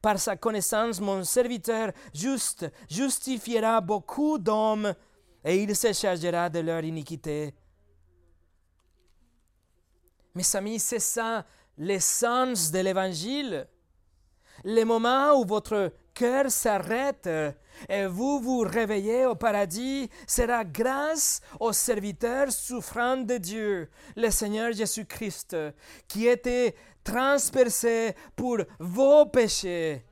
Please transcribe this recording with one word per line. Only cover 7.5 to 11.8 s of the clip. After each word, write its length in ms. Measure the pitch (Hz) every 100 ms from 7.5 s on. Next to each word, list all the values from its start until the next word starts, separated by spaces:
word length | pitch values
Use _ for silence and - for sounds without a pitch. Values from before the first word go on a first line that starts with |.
| - _ _ _ _ _ _ _ _ _ _ _ _ _ _ _ _ _ _ _ _ _ _ _ _ _ _ _
Mes 220 | 180 180 202
amis, 220 | 202 226
c'est 200 | - 233
ça 480 | - - 226 226 - _ _
l'essence 920 | -